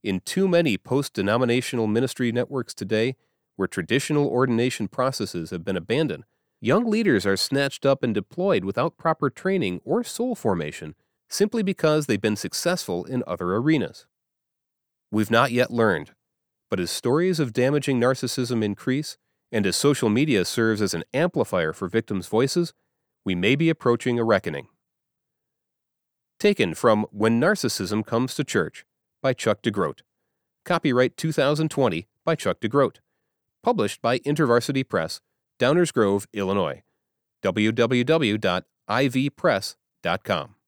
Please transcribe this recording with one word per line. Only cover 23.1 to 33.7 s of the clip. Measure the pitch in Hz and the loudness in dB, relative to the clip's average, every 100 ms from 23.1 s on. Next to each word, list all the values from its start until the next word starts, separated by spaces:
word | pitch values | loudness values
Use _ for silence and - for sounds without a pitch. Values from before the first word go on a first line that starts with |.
| _ | _
we | - | -4
may | 87 95 135 | 0 2 2
be | 165 | 2
approaching | 160 127 120 127 120 | 0 0 0 0 -2
a | |
reckoning. | 113 101 92 71 65 _ _ _ _ _ _ _ _ _ _ _ _ _ _ _ _ _ | 2 0 0 -10 -12 _ _ _ _ _ _ _ _ _ _ _ _ _ _ _ _ _
Taken | 208 202 98 | 0 2 0
from | 78 120 107 107 | 2 2 4 0
When | 104 110 117 | 0 2 4
Narcissism | 156 208 123 - 90 104 110 | 2 0 -2 -4 -2 -2 -2
Comes | 113 127 - | -2 -2 -4
to | |
Church | 147 104 80 - - _ _ _ | -2 0 -2 -6 -20 _ _ _
by | 131 | -4
Chuck | 127 - 104 | -2 -2 -2
DeGroat. | 120 101 80 - _ _ _ _ _ _ | -2 -2 -4 -6 _ _ _ _ _ _
Copyright | - 170 151 123 131 - | -4 -2 2 2 2 0
two | 160 | -4
thousand | 160 135 147 160 | 2 2 2 -2
twenty | - 127 85 - _ | 0 0 0 -8 _
by | - 160 | -4 -2
Chuck | - 90 | -2 -2
DeGroat. | 110 139 127 - _ _ _ _ _ _ | -2 2 0 -2 _ _ _ _ _ _
Published | - | -2